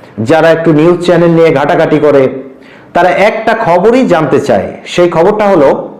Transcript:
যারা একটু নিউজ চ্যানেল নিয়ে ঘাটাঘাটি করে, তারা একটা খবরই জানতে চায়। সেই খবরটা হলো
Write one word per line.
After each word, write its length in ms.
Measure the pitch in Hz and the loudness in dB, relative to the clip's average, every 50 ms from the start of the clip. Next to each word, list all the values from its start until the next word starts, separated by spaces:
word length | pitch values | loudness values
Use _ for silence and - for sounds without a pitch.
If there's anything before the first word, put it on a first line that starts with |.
| - - - 104 | -20 -16 -12 -8
যারা 300 | 113 117 160 160 156 165 | -2 0 0 2 2 2
একটু 220 | 160 160 160 170 | 2 2 0 0
নিউজ 320 | 151 147 156 170 175 170 175 | 2 2 2 2 0 0 0
চ্যানেল 260 | 175 175 170 170 170 | 0 0 2 2 2
নিয়ে 200 | 165 165 165 165 | 2 2 2 2
ঘাটাঘাটি 480 | 139 135 147 143 - 160 160 156 156 147 | 2 0 0 -2 0 -2 0 0 0 0
করে, 440 | 147 147 139 135 131 123 - - - - - - - - - - - - | 2 2 2 2 0 0 -4 -8 -14 -18 -20 -20 -20 -20 -20 -20 -16 -6
তারা 160 | - 170 180 180 | -2 -2 0 0
একটা 460 | - - 196 220 220 - - 233 220 | 0 0 0 0 -2 -2 -4 -4 -4
খবরই 520 | - - 170 175 175 185 226 240 262 247 | -2 0 0 0 2 2 2 2 2 0
জানতে 340 | 175 175 160 156 - 151 127 | 0 0 0 0 0 -2 -2
চায়। 360 | - - 110 95 87 - - - - | 0 0 -2 -2 -2 -6 -10 -14 -16
সেই 220 | - - - 175 175 | -6 -2 0 0 0
খবরটা 400 | 170 160 170 202 214 214 208 196 | 0 0 0 0 0 0 0 0
হলো 400 | 196 160 135 147 202 - - - - - | 2 2 2 2 0 -2 -6 -12 -16 -20